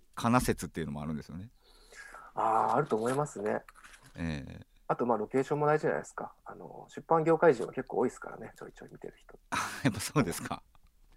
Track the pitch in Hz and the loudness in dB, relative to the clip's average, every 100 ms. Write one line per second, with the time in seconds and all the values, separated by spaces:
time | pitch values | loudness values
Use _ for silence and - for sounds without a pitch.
0 | _ - 117 123 123 - 82 - 76 73 | _ -2 4 4 4 0 -2 -6 -6 -6
1 | 76 76 - 85 110 _ _ - - - | -6 -6 -8 -12 -14 _ _ -20 -20 -20
2 | - - - - 110 110 113 117 151 110 | -18 -18 -12 -2 2 4 4 2 2 0
3 | 117 135 147 - 104 113 - - - - | 0 0 -2 -2 -2 -2 -4 -20 -20 -20
4 | - - 82 73 - 85 - _ - 156 | -18 -6 -4 -4 -6 -14 -16 _ -4 -2
5 | 123 110 107 135 135 147 147 151 156 78 | 0 0 0 -2 0 0 2 2 2 -2
6 | - - - - - 95 85 - - - | -4 -10 -12 -14 -18 -16 -16 -16 -16 -10
7 | - 165 160 160 170 123 87 - - - | 2 4 6 6 8 6 2 -6 -4 0
8 | 120 - - - 113 - - - - - | 0 0 -12 -12 -14 -14 -16 -16 -18 -14
9 | - - _ - - - - - 135 104 | -16 -16 _ -20 -8 -6 -4 0 0 0
10 | - 151 92 80 - - - - - _ | -2 0 0 0 -6 -8 -10 -20 -20 _
11 | - | -20